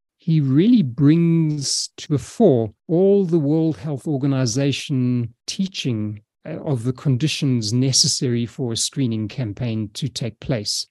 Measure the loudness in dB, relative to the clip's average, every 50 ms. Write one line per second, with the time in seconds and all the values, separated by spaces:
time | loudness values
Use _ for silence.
0 | _ _ _ _ -2 0 2 2 2 4 4 4 6 6 6 4 4 2 0 2
1 | 4 6 6 6 4 4 4 4 2 0 -2 -4 -4 -4 -4 -4 -6 -8 _ -14
2 | -6 -2 -2 -2 -4 -6 0 4 6 6 6 4 2 -2 -6 _ _ -2 0 2
3 | 4 4 4 4 2 2 2 0 2 2 2 2 2 0 -2 -4 -6 -8 -8 -6
4 | -4 -4 -2 0 0 0 2 2 0 0 0 0 0 0 -2 -2 -4 -4 -2 0
5 | 0 0 0 0 -2 -4 -8 _ -12 -12 -6 -4 -4 -4 -4 -6 -4 -4 -2 -2
6 | -4 -6 -6 -10 _ _ _ _ -14 -12 -12 -8 -4 -4 -4 -2 -2 -4 -6 -2
7 | -2 0 0 0 0 -2 -2 -2 -2 0 0 0 -2 -2 0 0 0 2 2 2
8 | 2 0 0 -2 -2 -2 0 -2 -2 -4 -6 -6 -6 -4 -4 -4 -4 -4 -2 -2
9 | -2 -2 -2 -2 -4 -6 -6 -6 -6 -6 -6 -6 -6 -4 -4 -4 -6 -6 -8 -8
10 | -8 -8 -6 -6 -8 -8 -8 _ -6 -4 -4 -4 -4 -6 -6 -6 -8 _